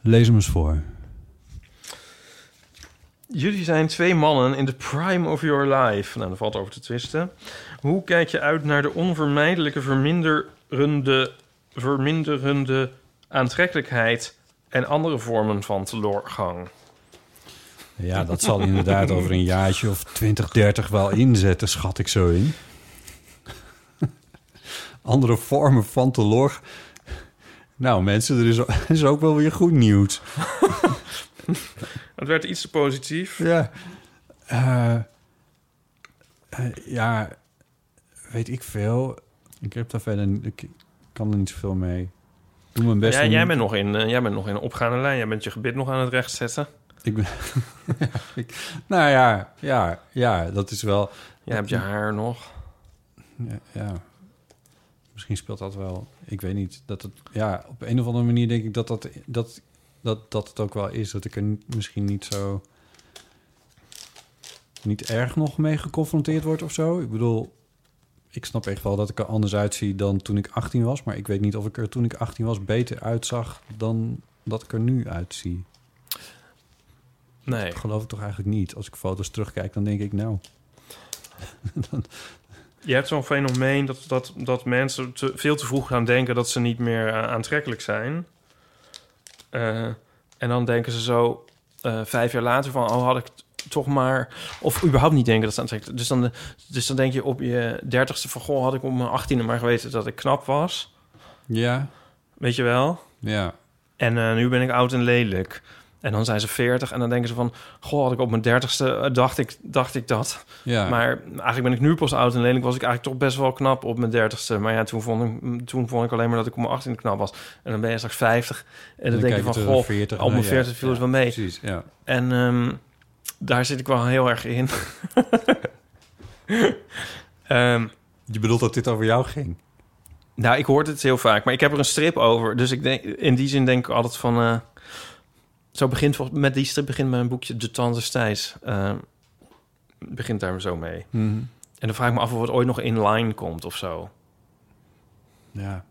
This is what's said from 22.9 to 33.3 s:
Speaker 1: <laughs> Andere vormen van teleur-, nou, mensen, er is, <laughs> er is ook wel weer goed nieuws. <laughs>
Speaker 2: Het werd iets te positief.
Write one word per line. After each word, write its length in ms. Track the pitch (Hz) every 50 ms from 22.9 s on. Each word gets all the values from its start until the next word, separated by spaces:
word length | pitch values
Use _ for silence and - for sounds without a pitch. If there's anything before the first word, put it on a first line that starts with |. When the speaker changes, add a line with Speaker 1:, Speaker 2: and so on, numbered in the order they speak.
| - - - - - - _ - - - _ - - - - - - - _ _ _ _
Speaker 1:
<laughs> 120 | - - - _ _ _ _ - _ _ _ - _ - - - - - - - _
Andere 340 | - - 139 131 113 117
vormen 480 | 113 - - 139 139 - 139 127 123 104
van 260 | - - 135 127 131
teleur-, 500 | 127 - 110 104 107 120 135 139 - - - - - - - - - - _ - - - - - _ _ _ - - - - _ _
nou, 260 | _ 127 131 117 95 92
mensen, 360 | 101 101 110 117 - 143 123
er 80 | 117
is, 120 | 117 117 113 123
<laughs> 40 | -
er 160 | - - - -
is 160 | 165 160 151
ook 160 | 135 147 147
wel 140 | 156 160 151
weer 160 | 151 151 160 160
goed 200 | - 185 175 165
nieuws. 480 | 143 120 107 104 101 101 98 - -
<laughs> 2000 | - - - 143 165 - - - - - - - - 339 131 - - - - - - - _ - - - 156 - - - - - - - - - - - _
Speaker 2:
Het 120 | - - 139
werd 160 | 156 160 156
iets 160 | - 185 -
te 100 | - 151
positief. 680 | - 160 147 139 131 135 127 - 151 165 185 185